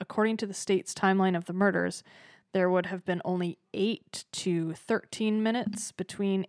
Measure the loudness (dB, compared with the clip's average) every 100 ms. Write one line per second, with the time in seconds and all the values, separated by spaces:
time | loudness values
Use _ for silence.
0 | -6 0 0 0 -4 -4 0 0 0 0
1 | 4 4 4 2 -2 0 2 2 0 -4
2 | -14 -20 -20 -20 _ 2 4 2 0 -4
3 | -4 -2 -2 0 -2 -6 _ -2 0 -2
4 | _ -16 -12 -4 0 0 0 -4 -2 -2
5 | -2 -4 0 2 2 0 -2 -6 -8 -8
6 | -8 -2 0 0